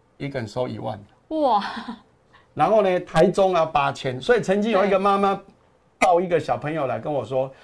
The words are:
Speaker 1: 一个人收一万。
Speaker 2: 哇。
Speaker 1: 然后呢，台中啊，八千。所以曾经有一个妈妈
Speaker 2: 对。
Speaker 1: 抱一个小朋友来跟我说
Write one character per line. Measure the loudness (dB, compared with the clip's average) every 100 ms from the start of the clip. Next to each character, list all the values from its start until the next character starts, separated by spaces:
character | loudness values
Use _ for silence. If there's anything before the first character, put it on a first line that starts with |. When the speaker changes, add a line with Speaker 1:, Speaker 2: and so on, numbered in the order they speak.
| _ -12
Speaker 1:
一 | -10
个 | -8
人 | -8
收 | -6 -6
一 | -6
万。 | -10 -10 -14 _ _
Speaker 2:
哇。 | -2 0 0 -2 -8 -12 -16 _ _ _ _ _
Speaker 1:
然 | -2 2
后 | 4
呢， | 2 0
台 | 0 2 4
中 | 4 2
啊， | 2 0
八 | 0 -2
千。 | -2 -6 -4
所 | 0 2
以 |
曾 | 2 0
经 | 2
有 | 2 2
一 |
个 | 2
妈 | 2 2
妈 | 0 -2
Speaker 2:
对。 | -8 _ _ _ _ _
Speaker 1:
抱 | 2 2
一 | 2
个 | 0
小 | 0 -4
朋 | -4
友 | -4 -4
来 | -4
跟 | -4
我 | -6
说 | -2 -4 -4 -8